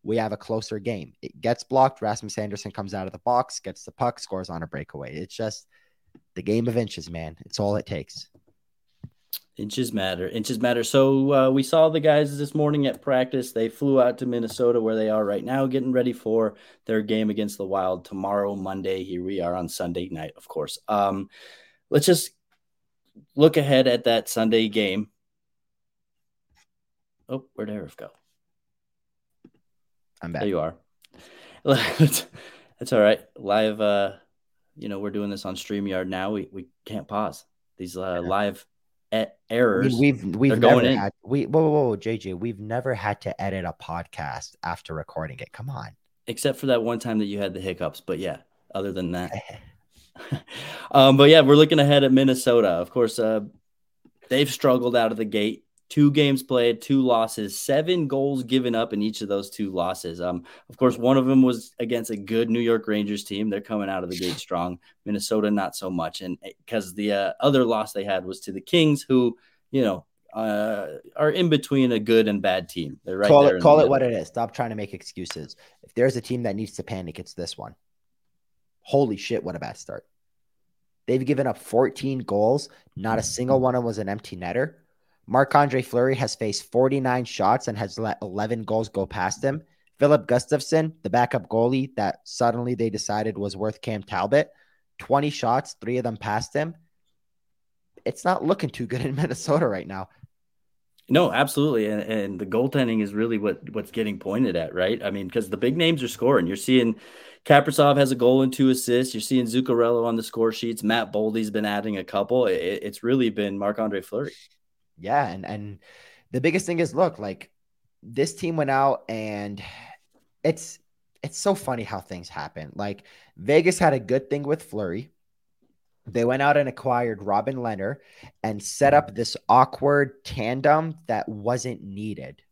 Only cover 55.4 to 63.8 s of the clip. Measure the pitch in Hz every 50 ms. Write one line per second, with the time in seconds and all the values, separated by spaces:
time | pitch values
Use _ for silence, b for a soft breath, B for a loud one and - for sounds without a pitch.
55.4 | 104 104 - - _ _ _ _ _ _ - 151 147 147 139 151 147 139 139 131
56.4 | 131 - 135 123 120 120 113 113 - - 139 135 131 127 120 113 113 110 - -
57.4 | 107 95 92 - - - 135 147 156 170 185 175 156 135 139 135 135 139 139 131
58.4 | 123 117 127 131 123 123 117 113 113 110 110 104 104 110 107 - 107 98 101 101
59.4 | 98 98 - - 104 98 92 90 85 92 92 - - 85 82 87 87 90 90 87
60.4 | 85 B B B B B - _ 131 127 117 120 117 123 135 135 127 131 135 131
61.4 | 131 127 120 113 - - _ - 120 113 120 117 110 104 110 104 98 92 113 113
62.4 | 117 113 110 120 120 117 117 110 110 110 104 104 104 101 104 101 - - 101 98
63.4 | 107 107 98 101 101 - 110 104